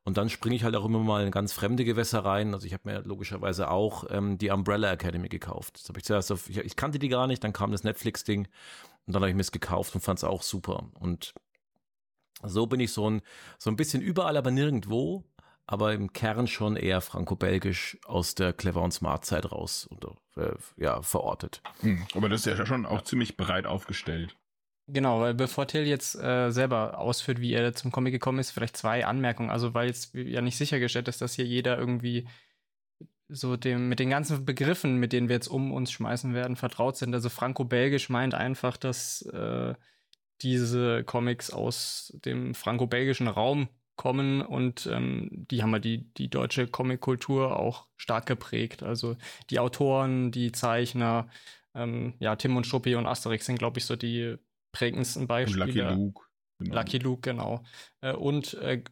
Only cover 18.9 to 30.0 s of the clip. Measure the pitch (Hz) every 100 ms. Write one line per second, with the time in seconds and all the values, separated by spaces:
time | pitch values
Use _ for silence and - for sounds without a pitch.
18.9 | - 80 73 - 82 - - - - -
19.9 | - - - _ - - - - - 73
20.9 | 57 - - - - - - - - 107
21.9 | 90 95 92 104 110 110 92 98 127 107
22.9 | 104 - 127 113 - 95 92 - 95 -
23.9 | - - 82 85 - _ _ _ _ -
24.9 | 139 135 113 120 120 131 - 139 156 147
25.9 | 139 - - 127 123 123 120 131 120 107
26.9 | 71 110 127 - 120 120 117 120 117 131
27.9 | 127 127 127 131 131 127 - 117 - 113
28.9 | 120 - 127 127 117 117 117 117 120 123
29.9 | 120